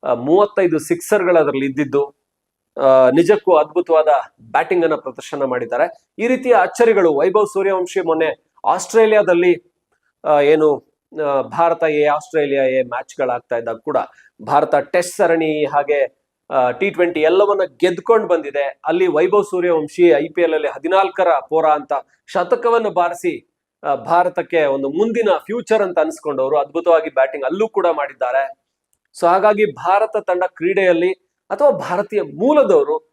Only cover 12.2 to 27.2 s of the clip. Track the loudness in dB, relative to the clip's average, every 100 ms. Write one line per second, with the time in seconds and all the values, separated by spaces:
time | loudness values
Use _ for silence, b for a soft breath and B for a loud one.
12.2 | -2 -4 -2 0 0 0 -4 -8 -12 -6
13.2 | -4 -4 _ -8 -6 -10 -6 -4 -6 b
14.2 | b _ -2 2 2 2 0 -2 -4 -2
15.2 | 0 0 0 -2 -2 -2 0 -2 -2 _
16.2 | _ _ _ 0 0 0 -4 0 -2 2
17.2 | 2 2 2 0 -2 _ -2 -2 0 0
18.2 | 2 -2 -2 -4 -4 -6 -4 0 0 0
19.2 | 2 2 0 -2 0 -2 -2 2 4 4
20.2 | 0 -2 0 0 -4 -6 -2 0 0 0
21.2 | 0 0 0 -2 0 0 -2 -8 -8 _
22.2 | _ -6 -2 0 2 0 0 -2 -2 -2
23.2 | -6 -6 _ _ _ _ -6 -6 0 0
24.2 | 0 -2 -2 0 0 0 -4 -2 -2 -2
25.2 | 0 -2 -2 -10 -2 0 0 -2 -2 -4
26.2 | -8 -4 -2 -2 -2 -4 2 2 2 -2